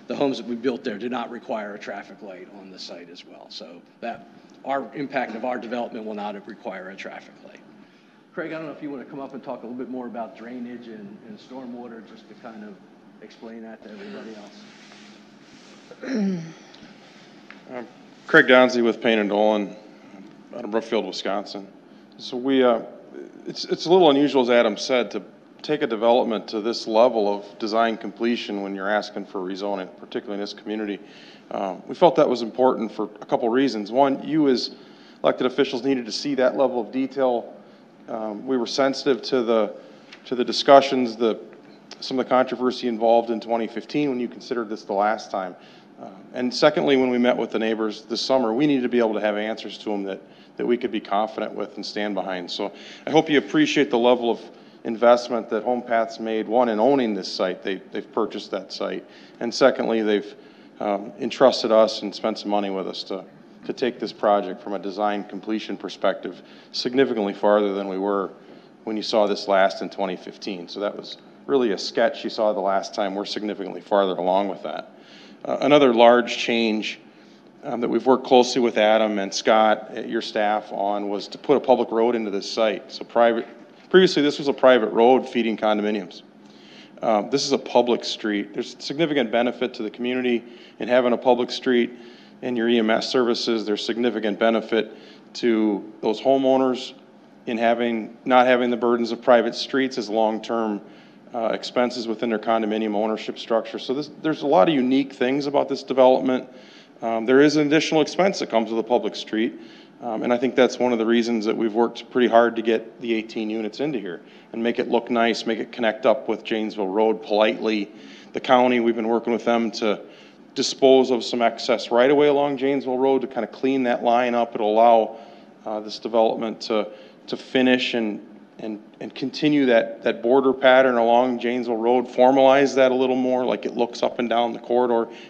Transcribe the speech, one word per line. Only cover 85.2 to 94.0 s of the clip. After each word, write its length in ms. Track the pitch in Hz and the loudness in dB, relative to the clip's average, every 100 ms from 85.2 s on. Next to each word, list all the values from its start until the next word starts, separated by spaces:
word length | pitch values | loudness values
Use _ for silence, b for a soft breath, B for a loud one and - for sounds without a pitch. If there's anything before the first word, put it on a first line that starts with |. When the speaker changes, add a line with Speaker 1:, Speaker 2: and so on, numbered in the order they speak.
| 123 | 2
Speaker 2:
feeding 280 | 123 113 101 | -2 -2 0
condominiums. 680 | 110 104 104 104 87 - - - B B B B B B | 0 0 -2 -4 -8 -16 -20 -20 B B B B B B
Um, 260 | - 104 113 | 0 0 0
this 140 | 139 | -2
is 80 | 143 | 0
a 60 | 131 | -4
public 460 | - 123 120 110 | 0 2 2 0
street. 500 | - - 107 104 101 | -4 -6 -4 -4 -4
There's 220 | - 120 - | -8 -10 -10
significant 520 | - 143 160 143 110 | -8 -2 0 0 0
benefit 440 | 117 120 117 120 | 0 0 -2 -6
to 80 | - | -6
the 80 | 107 | -10
community 540 | - 120 127 127 120 - B B B | -6 -4 -2 0 -2 -4 B B B
in 100 | 110 | 0
having 240 | 123 123 | 2 4
a 40 | 117 | 2
public 340 | 131 123 123 | 2 2 0
street 400 | - 131 120 117 - B B B B | -4 2 2 2 -4 B B B B
and 140 | 127 120 | -6 -2
your 120 | 117 | 2
E 100 | 120 | 2
M 120 | 110 | 4
S 200 | 113 - | 2 0
services. 540 | 131 117 110 127 113 104 | 0 2 0 0 -2 -2
There's 180 | 104 | -4
significant 540 | - 113 | -4 -2